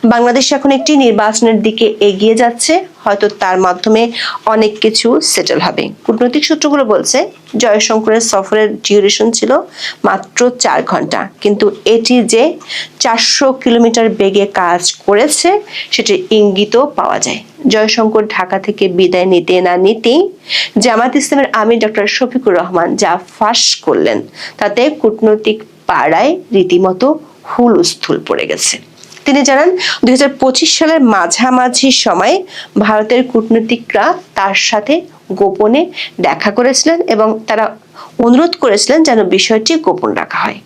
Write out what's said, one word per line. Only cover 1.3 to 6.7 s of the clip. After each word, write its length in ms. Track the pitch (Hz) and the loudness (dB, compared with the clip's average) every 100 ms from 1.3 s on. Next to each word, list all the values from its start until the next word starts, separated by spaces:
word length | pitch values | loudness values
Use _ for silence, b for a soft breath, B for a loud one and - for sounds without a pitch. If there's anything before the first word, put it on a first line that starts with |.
| 220 233 220 220 | 2 0 2 0
দিকে 200 | 214 220 214 208 | 0 -2 2 0
এগিয়ে 260 | 190 214 226 | 2 2 2
যাচ্ছে, 320 | 240 240 - 339 370 - | 0 0 -2 -2 -2 -8
হয়তো 240 | 214 202 208 - | -4 0 -2 -2
তার 160 | 190 185 190 | -2 0 0
মাধ্যমে 360 | 180 220 220 233 233 B B - | 0 2 2 2 -4 B B -2
অনেক 180 | 220 214 214 | 2 0 0
কিছু 240 | 220 220 233 277 - | -2 0 0 0 0
সেটেল 260 | - 170 - - | -4 -2 -2 -2
হবে। 160 | - 208 - | -4 -8 -6
কূটনৈতিক 400 | - 226 247 277 294 | -4 0 0 0 -2
সূত্রগুলো 340 | 311 302 | -2 0